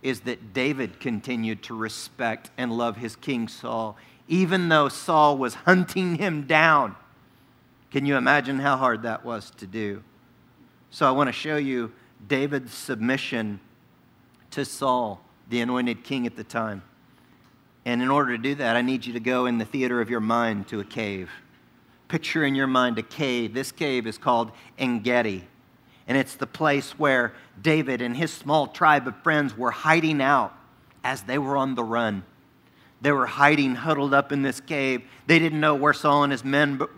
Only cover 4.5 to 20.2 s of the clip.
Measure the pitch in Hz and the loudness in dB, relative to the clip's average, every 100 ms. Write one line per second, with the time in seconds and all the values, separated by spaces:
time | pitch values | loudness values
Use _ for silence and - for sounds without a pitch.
4.5 | 185 175 156 143 - - 160 147 139 123 | 2 4 4 4 0 0 4 6 4 -2
5.5 | - - 185 175 - 185 165 196 151 139 | 0 4 4 4 -2 -2 -2 -2 -4 2
6.5 | 156 160 151 117 95 _ _ _ _ _ | 4 6 6 2 -6 _ _ _ _ _
7.5 | _ _ _ _ 139 139 139 123 147 131 | _ _ _ _ -2 2 2 4 2 2
8.5 | 135 143 131 131 113 113 113 123 113 - | -2 0 2 2 0 -4 -6 -6 -10 -10
9.5 | - 95 107 104 98 - _ _ _ _ | -18 -12 -6 -6 -6 -14 _ _ _ _
10.5 | _ _ _ _ - 139 131 139 117 156 | _ _ _ _ 0 2 4 0 -2 -4
11.5 | 151 139 127 113 - _ _ 104 135 143 | -4 -2 -4 -6 -10 _ _ -4 -2 0
12.5 | 143 123 - - 120 113 131 - 120 107 | -4 -6 -14 -8 -4 0 -2 -2 -6 -6
13.5 | 101 _ _ _ _ _ _ _ _ _ | -8 _ _ _ _ _ _ _ _ _
14.5 | - 135 - 135 127 113 95 _ _ - | -8 -8 -4 -2 0 -2 -8 _ _ -6
15.5 | 120 117 127 123 113 - 135 120 117 107 | -4 -2 -2 -2 -4 -6 -4 -4 -8 -8
16.5 | 117 110 98 - _ _ _ _ _ _ | -6 -6 -8 -14 _ _ _ _ _ _
17.5 | _ _ _ - 120 127 139 135 117 127 | _ _ _ -4 -2 2 2 2 -2 -4
18.5 | 139 123 117 123 131 123 117 117 127 123 | -2 0 2 0 -2 -4 -6 -2 0 0
19.5 | 117 110 139 127 120 107 120 | -2 -4 -4 -2 -2 -2 -2